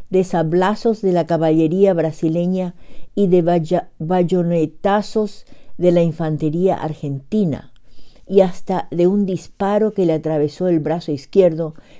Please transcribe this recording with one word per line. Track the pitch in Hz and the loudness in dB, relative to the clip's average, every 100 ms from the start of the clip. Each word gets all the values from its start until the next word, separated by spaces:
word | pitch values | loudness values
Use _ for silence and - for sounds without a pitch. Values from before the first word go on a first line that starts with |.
| - | -2
de | 185 | 0
sablazos | 180 175 165 175 185 214 233 220 | 0 0 0 2 2 0 -2 0
de | 190 | 0
la | 175 165 | 0 0
caballería | 165 160 160 160 185 196 | 0 2 2 2 4 4
brasileña | 175 156 151 165 170 175 185 180 - - - - - | 4 -2 -2 -2 0 0 -2 -4 -10 -10 -8 -6 0
y | 196 | 4
de | 180 | 4
baya-, | 165 175 156 175 - - | 4 0 0 -2 -4 -8
bayonetazos | 160 180 170 180 170 170 156 - 196 208 202 220 208 - - - - - | -2 0 2 0 0 0 -2 -2 0 0 0 -2 -4 -6 -18 -18 -12 0
de | 175 | 2
la | 175 | 4
infantería | 170 160 160 151 156 170 185 - | 2 0 -4 -2 -2 0 0 0
argentina, | 156 151 147 139 - 214 180 120 - - - - - - - | -4 -6 -8 -8 -4 -2 0 -2 -8 -20 -16 -12 -12 -14 2
y | 190 | 4
hasta | 185 - - 180 - | 4 2 -4 -4 -4
de | 165 175 | 0 2
un | 208 196 | 2 0
disparo | 180 - - 196 208 214 | -4 -8 -6 -2 0 0
que | 202 175 | 0 0
le | |
atravesó | 156 156 156 147 - 180 | 0 -2 0 -2 -2 0
el | 165 | 0
brazo | 151 170 - | 0 -4 -4
izquierdo | 143 - 196 180 160 156 - - - | -8 -2 2 4 2 -6 -10 -20 -20